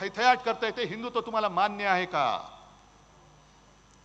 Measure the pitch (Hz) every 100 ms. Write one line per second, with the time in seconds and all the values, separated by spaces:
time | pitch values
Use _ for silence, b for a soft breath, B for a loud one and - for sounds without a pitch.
0 | 196 202 247 254 233 220 220 247 240 220
1 | 240 233 233 220 214 175 208 202 202 185
2 | 180 156 127 95 - - - - - -
3 | - - - - - - - - - -